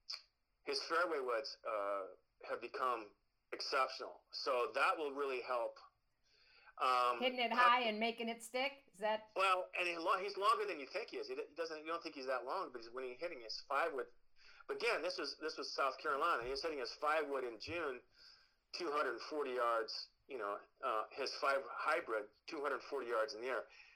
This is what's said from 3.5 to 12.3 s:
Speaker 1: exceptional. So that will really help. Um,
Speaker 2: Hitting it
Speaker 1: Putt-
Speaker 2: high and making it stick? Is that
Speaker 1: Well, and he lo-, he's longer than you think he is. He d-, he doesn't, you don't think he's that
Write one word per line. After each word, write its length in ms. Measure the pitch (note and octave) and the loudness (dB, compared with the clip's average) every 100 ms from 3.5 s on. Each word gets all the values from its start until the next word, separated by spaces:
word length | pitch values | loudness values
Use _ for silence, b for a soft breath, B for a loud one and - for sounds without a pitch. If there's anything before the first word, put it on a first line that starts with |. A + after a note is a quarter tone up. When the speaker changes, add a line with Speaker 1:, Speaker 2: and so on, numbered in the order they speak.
| - | -8
Speaker 1:
exceptional. 640 | - C#3+ C3 - G#2 - _ | -2 0 0 -2 -10 -12 _
So 400 | - D3 B2+ A2+ B2 | -6 0 2 2 2
that 160 | D#3+ F3 | 2 2
will 80 | D3 C#3 | 0 -2
really 240 | C#3 B2+ A#2 | -2 -2 0
help. 320 | B2 A2 - - _ _ _ B B B B B B | 0 -2 -6 -20 _ _ _ B B B B B B
Um, 400 | C3 B2 - A#3+ | 4 6 6 4
Speaker 2:
Hitting 240 | B3+ B3+ | 2 2
it 80 | A#3 | 2
Speaker 1:
Putt- 80 | A#3 | 6
Speaker 2:
high 240 | B3 B3 A#3 | 8 8 4
and 80 | G#3+ | 2
making 320 | A#3 A#3 A3+ | 0 0 -4
it 160 | A#3 - | -6 -4
stick? 400 | B3+ C#4 C#4 - | 0 0 -2 -18
Is 80 | F3+ | -2
that 320 | G#3+ G#3+ - | 0 0 -2
Speaker 1:
Well, 320 | F#3 F#3+ F#3 F3+ | 2 4 4 2
and 160 | - F3 | -2 -2
he 80 | E3+ | 0
lo-, 240 | F3 F#3+ | 2 2
he's 160 | G3+ F#3 | 0 2
longer 320 | G3+ G#3+ G#3 | 4 4 2
than 80 | D#3 | -4
you 80 | C3 | -4
think 240 | F#3 A#3+ | -6 -4
he 80 | B2+ | -6
is. 80 | A2 | -6
He 80 | |
d-, 160 | C3 D3 | -6 -6
he 80 | - | -6
doesn't, 240 | E3 D#3 | -6 -6
you 80 | D#3 | -4
don't 160 | E3 E3 | -4 -4
think 80 | |
he's 160 | D3 | -6
that 160 | C3 | -2